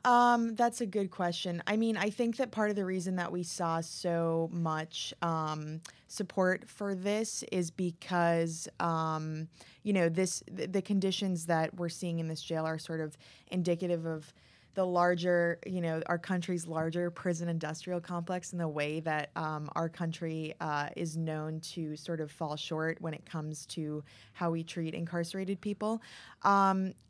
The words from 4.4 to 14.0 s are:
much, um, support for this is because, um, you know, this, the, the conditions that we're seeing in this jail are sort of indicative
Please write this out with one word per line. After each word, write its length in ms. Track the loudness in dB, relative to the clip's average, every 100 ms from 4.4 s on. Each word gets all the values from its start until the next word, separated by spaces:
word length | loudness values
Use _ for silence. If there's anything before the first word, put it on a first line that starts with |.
| 0
much, 600 | 0 0 -2 -4 -8 -8 -4
um, 640 | 0 0 0 -2 -4 -8 -12 -20 _
support 580 | -8 -4 2 2 2 -4
for 280 | -8 -4
this 480 | -2 0 0 -2 -6 -2
is 180 | 0 0
because, 960 | 0 -2 -2 -2 4 4 4 2 -2 -10 -4
um, 680 | 0 0 0 -2 -4 -6 -8 -12 -20 -8
you 100 | 0
know, 160 | 4 4
this, 340 | 4 0 0 -8
the, 140 | -8 -2
the 120 | -2
conditions 640 | 2 2 2 0 0 -2 2
that 280 | 2 2
we're 160 | -2 -6
seeing 280 | -4 -4 -2
in 100 | -2
this 140 | -4
jail 220 | -4 -2
are 140 | 0 -4
sort 220 | -4 -4
of 160 | -4 -8 -20 -20 -4
indicative 580 | 0 2 2 2 0